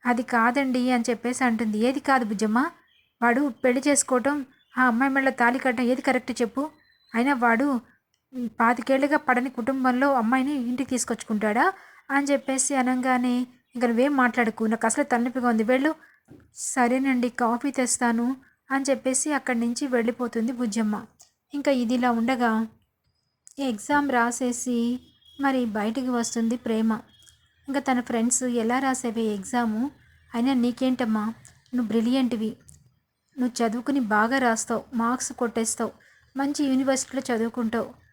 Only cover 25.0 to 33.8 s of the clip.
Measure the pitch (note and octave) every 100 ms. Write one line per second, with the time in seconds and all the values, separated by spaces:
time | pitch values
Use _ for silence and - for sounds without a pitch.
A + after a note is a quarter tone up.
25 | - _ _ - C#4 C4 A#3+ G#3+ G#3 A3+
26 | B3+ B3 A#3 - A3+ B3 - A3 A3 A3
27 | - _ - _ _ _ - C4+ C#4 B3
28 | A#3+ A#3 A#3 - B3+ A#3+ A3+ B3 C4+ B3+
29 | A#3+ A3+ A3 G#3 F#3+ B3 A#3 G#3+ C4+ -
30 | _ _ _ A#3 B3 C4+ A#3+ B3 C4 B3+
31 | A#3+ A3 G#3+ A3+ - _ _ B3 A3+ A3
32 | A3+ C4 B3+ A3+ A3 - _ - _ _
33 | _ _ _ - B3 - A#3 A3+